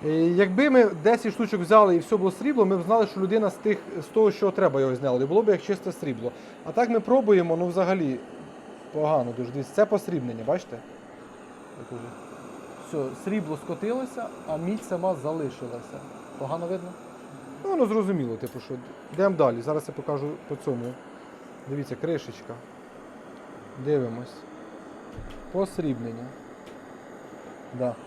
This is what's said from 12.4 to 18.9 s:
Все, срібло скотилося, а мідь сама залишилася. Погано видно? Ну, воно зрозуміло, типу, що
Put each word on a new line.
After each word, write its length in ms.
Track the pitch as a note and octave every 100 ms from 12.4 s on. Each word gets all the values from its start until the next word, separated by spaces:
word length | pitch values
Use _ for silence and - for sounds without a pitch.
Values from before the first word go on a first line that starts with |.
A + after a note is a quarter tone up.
| - - - - -
Все, 360 | D#3 C3 -
срібло 340 | G3 G#3+ D3+ D3+
скотилося, 640 | - E3+ G3+ B3 B3+ B3 A#3 - -
а 80 | D#3
мідь 280 | E3+ G#3+
сама 300 | - F3+ F#3
залишилася. 840 | D#3+ C#3 D#3+ C#3 - B2 A#2+ - - - - - -
Погано 280 | C3+ E3 E3+
видно? 220 | F#3 F3 - - - - - - -
Ну, 60 | G4
воно 160 | F4+ A#3
зрозуміло, 500 | A3 F#3+ F3+ B2 A2
типу, 240 | B2 B2+
що 140 | - B2+ B2